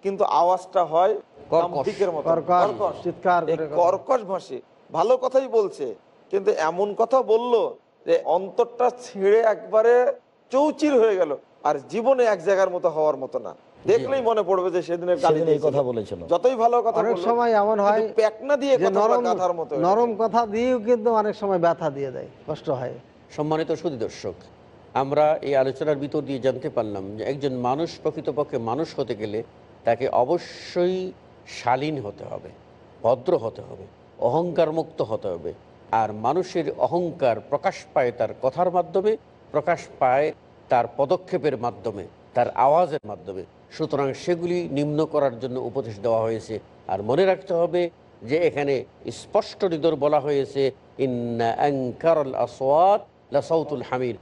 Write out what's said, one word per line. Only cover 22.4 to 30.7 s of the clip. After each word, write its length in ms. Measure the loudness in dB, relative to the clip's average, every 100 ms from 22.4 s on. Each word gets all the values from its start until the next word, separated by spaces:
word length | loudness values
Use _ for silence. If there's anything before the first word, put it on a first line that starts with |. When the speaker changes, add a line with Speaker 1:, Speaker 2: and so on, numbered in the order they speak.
| -10
Speaker 3:
কষ্ট 240 | -10 -4
হয়। 240 | -4 -4 -10 -18 -20 -20
Speaker 2:
সম্মানিত 420 | -6 -2 -2 -2
সুধী 240 | -2 -4 -4
দর্শক, 380 | -8 -6 -10 -10 -18 -20 -20 -20 -8
আমরা 440 | -4 0 2 2 2
এই 140 | 0 0
আলোচনার 400 | 0 -2 -2 -2
ভিতর 240 | -2 -4
দিয়ে 180 | -4 -2
জানতে 300 | -2 -2 -4
পারলাম 460 | -4 -4 -6 -10 -8
যে 80 |
একজন 280 | -6 -4 -4
মানুষ 460 | -2 -2 -2 -4 -4
প্রকৃতপক্ষে 560 | -6 -4 -6 -4 -4 -4
মানুষ 400 | -4 -4 -4 -4
হতে 160 | -6
গেলে 280 | -4 -4 -6 -8 -16 -20 -6
তাকে 240 | 0 0 2
অবশ্যই 1040 | 0 2 0 -4 -16 -8